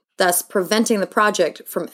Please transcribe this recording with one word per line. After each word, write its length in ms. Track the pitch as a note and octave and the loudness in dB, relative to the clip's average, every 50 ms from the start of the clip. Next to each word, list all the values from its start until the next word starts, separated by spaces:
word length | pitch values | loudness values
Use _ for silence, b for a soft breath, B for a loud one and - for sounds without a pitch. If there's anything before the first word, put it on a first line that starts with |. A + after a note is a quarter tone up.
| b _ _ | b _ _
thus 260 | - F#3+ F3+ F3 - - | 0 0 0 0 0 -4
preventing 560 | - - G#3 F3+ D#3+ G#3+ A3 A#3 - A#3 G3+ | -4 -4 -4 -2 0 0 0 0 0 0 -2
the 80 | F#3 | -2
project 560 | - - A3+ G#3+ G#3 G3+ - F3 D3 - - - - | -2 0 0 2 2 2 0 0 -2 -2 -6 -14 -10
from 200 | - F3+ E3+ D3 | -8 -8 -6 -4